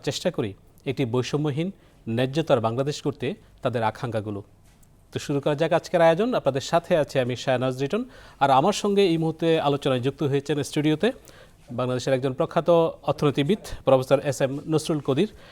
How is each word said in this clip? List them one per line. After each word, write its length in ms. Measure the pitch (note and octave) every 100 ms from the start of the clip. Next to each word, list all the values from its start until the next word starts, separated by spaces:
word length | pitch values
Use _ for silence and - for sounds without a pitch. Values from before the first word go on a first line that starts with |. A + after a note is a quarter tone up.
চেষ্টা 260 | - - F#3
করি 240 | - A2 G2 - - -
একটি 180 | B2+
বৈষম্যহীন 680 | B2 B2+ B2 C#3+ D3+ C3+ F3+ - - _ -
ন্যায্যতার 520 | A2+ C3 C#3+ D#3 B2
বাংলাদেশ 420 | A2+ A#2 C#3 D3
করতে 320 | D3+ - B2+ G#3+ - -
তাদের 200 | C3 A#2
আকাঙ্ক্ষাগুলো। 600 | A2 - B2 A2 G#2 G2+ - _ _ _ - _ _
তো 60 | -
শুরু 220 | - C#3+
করা 140 | D#3
যাক 180 | D3 D#3+
আজকের 280 | D#3+ - F3
আয়োজন। 340 | E3 E3 A#3
আপনাদের 260 | F#3+ C#3+ C3
সাথে 360 | - E3+ - E3+
আছে 240 | C#3 C#3
আমি 160 | B2 B2
শাহনাজ 440 | - B2+ C3 B2+
রিটন, 240 | C#3 G#3+ B3+ - - -
আর 100 | C#3
আমার 220 | C3 F3
সঙ্গে 300 | G3 G#3 G3+
এই 160 | G3 E3
মুহূর্তে 420 | D#3+ D#3 E3 D#3+
আলোচনায় 400 | D3 C#3+ D3 B2+
যুক্ত 220 | C3 C3+
হয়েছেন 400 | D3 C#3 C3+ D3
স্টুডিওতে 500 | C#3+ D#3 D3+ D#3 A3 C4 - - - - -
বাংলাদেশের 420 | A#2+ B2+ B2+ C#3+
একজন 180 | C3 C3+
প্রখ্যাত 380 | B2+ D#3+ F3 D#3+ E3+ E3 -
অর্থনীতিবিদ 560 | - C#3 D3 C3+ C#3+ G#3+ - -
প্রফেসর 360 | - C3 B2+ C#3
এস 160 | D3 B2+
এম 180 | C3+ C#3+ D#3+
নসরুল 320 | D#3 - D3+
কদির, 280 | C#3 C3+ G#3+ - -